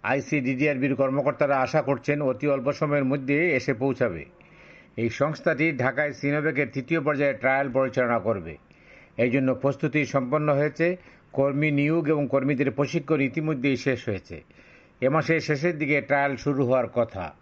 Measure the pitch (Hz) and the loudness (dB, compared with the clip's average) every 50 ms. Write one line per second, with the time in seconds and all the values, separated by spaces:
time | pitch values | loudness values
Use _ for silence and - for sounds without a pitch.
0 | - 104 127 143 - - 151 147 127 127 135 127 143 151 143 127 131 139 131 113 | -2 -2 -2 -2 -2 -2 -2 0 0 -2 0 0 0 0 2 0 0 0 2 2
1 | 139 131 131 143 131 143 143 - 151 139 139 135 131 120 - 156 147 143 139 120 | 2 0 2 0 0 0 0 0 2 2 2 2 0 2 0 0 0 0 -2 -2
2 | - - 147 147 151 131 127 127 147 147 139 135 120 139 139 - 160 147 147 143 | 0 -2 -2 0 0 -2 -2 0 0 0 0 0 0 -2 -2 -2 0 0 0 0
3 | 135 131 135 139 135 127 143 147 170 180 151 127 127 - 135 107 127 139 127 - | 2 0 -2 -2 0 0 0 2 2 2 0 0 0 -2 -2 0 0 -2 0 0
4 | 127 110 87 80 76 - - - - - - - - - - - - - - - | 0 -2 -2 -6 -12 -14 -20 -20 -20 -20 -20 -20 -20 -20 -20 -20 -20 -14 -6 -4
5 | 117 117 113 - 143 156 156 - - 175 156 127 156 165 151 127 123 131 135 135 | -4 -2 0 0 -2 -2 -2 -2 -2 -2 0 2 0 0 0 0 -2 -2 0 0
6 | 151 147 139 - - 143 143 151 147 156 135 135 143 117 - 135 123 - 165 165 | -2 -2 -4 -4 -2 -2 0 0 0 0 0 0 -2 -2 -4 -8 -4 -2 -2 0
7 | 135 147 151 135 147 143 131 110 117 131 135 135 139 139 117 135 135 131 - 131 | 0 0 0 2 0 0 0 0 0 0 2 2 0 0 0 0 0 2 0 0
8 | 127 117 120 117 90 107 110 98 82 82 78 - _ _ - _ - - - - | 0 2 0 0 0 0 -2 -2 -4 -10 -14 -14 _ _ -20 _ -20 -20 -20 -20
9 | - _ _ - 117 127 117 139 131 131 127 127 - 139 135 - - 147 120 151 | -20 _ _ 0 0 2 2 2 2 2 0 0 0 -2 0 0 -4 0 0 0
10 | 143 - - 139 127 123 139 151 151 151 143 139 147 151 143 - 165 175 180 180 | -2 0 -2 -2 -2 0 -2 0 2 2 2 2 0 -2 0 0 0 0 0 -4
11 | - - - - _ _ - - 139 139 139 143 151 156 147 143 143 147 160 170 | -10 -20 -20 -20 _ _ 0 0 0 2 2 0 0 2 2 2 2 2 2 0
12 | 165 143 156 147 143 120 131 139 127 139 147 123 131 127 110 - 147 139 156 165 | 2 0 0 0 0 0 0 0 2 0 0 0 0 -2 0 0 -2 0 -2 -4
13 | 135 - 160 135 139 131 110 160 151 156 160 131 120 139 135 120 - 139 127 113 | 0 0 0 2 2 0 -2 -2 -2 -2 -2 0 0 0 0 2 0 -2 -2 -2
14 | - - 104 92 - - - - - _ - - - - - - - _ _ _ | -2 -6 -6 -6 -8 -12 -16 -16 -16 _ -20 -20 -20 -20 -20 -20 -20 _ _ _
15 | 127 131 147 156 147 - 165 160 - - 151 135 151 175 170 147 156 139 147 143 | 0 2 2 2 2 2 0 0 0 -2 -2 0 0 -2 -2 -2 -2 0 0 0
16 | 117 - 147 143 139 143 139 117 - 147 143 131 139 120 127 127 117 113 - 123 | 0 0 0 2 2 0 -2 -2 -2 -2 0 0 2 2 2 2 2 0 0 -2
17 | 117 113 - 101 87 78 - _ | -2 -2 -2 -10 -10 -10 -12 _